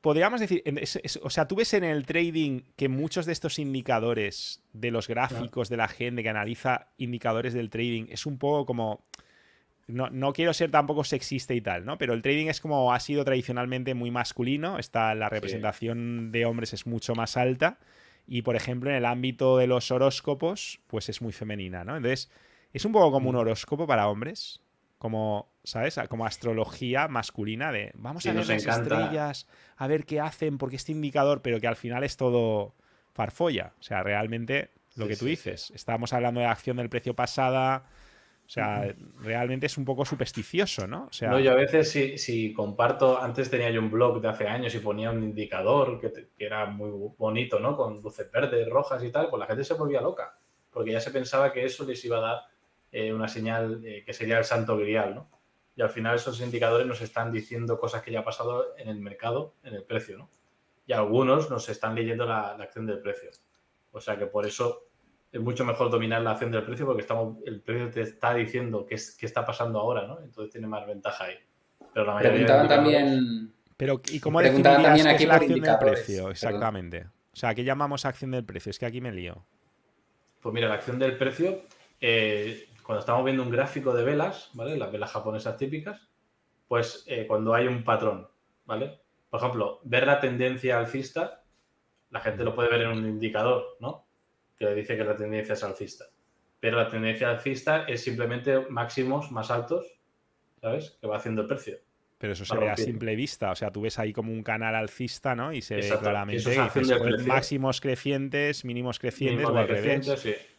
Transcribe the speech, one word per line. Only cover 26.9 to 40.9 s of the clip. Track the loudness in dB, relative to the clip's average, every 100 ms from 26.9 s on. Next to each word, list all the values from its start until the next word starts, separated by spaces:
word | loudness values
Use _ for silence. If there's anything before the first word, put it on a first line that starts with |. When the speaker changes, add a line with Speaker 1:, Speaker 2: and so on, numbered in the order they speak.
| 0 0
Speaker 1:
masculina | -2 -4 -6 -4 -4 -4
de | -4 -6
vamos | -12 -12 -6
Speaker 2:
Sí, | -2
Speaker 1:
a |
ver | -2
Speaker 2:
nos | 0
Speaker 1:
las | 0
Speaker 2:
encanta. | 0 -2 0 0
Speaker 1:
estrellas, | 0 -2 -4 -6 -14 -20 -20 _
a | -2
ver | -2 0
qué | -4
hacen, | -4 -2 -4 -2
porque | -6 -6
este | -6
indicador, | -4 0 4 4 4
pero | 0 0
que | 0
al | -2
final | -4 -4
es | -4 0
todo | 4 4 4 0 -2 _ _ _ _
farfolla. | -6 -4 0 0 0 -4 _
O |
sea, | -6 -4
realmente | 0 0 -2 -4 -2 -4 -4 _ _ -8
lo | -6
Speaker 2:
Sí, |
Speaker 1:
que | -2
tú | -2
Speaker 2:
sí, |
Speaker 1:
dices, | -4 -6 -10
Speaker 2:
sí. | -14 -12
Speaker 1:
estábamos | -6 -4 -2
hablando | 0 0 2
de | 2
acción | 2 -2 -4
del | -2
precio | -4 -4
pasada, | -2 -2 2 2 2 2 0 -4 -20 -20 -20 _ _ _
o |
sea, | -4 -2 -2 -4 -6
Speaker 2:
Ujú. | -16 -12
Speaker 1:
realmente | -4 -2 0 -2 -2
es | -4
un | -2
poco | -2 -2
supersticioso, | -2 -4 -4 -4 0 0 -2
¿no? | -6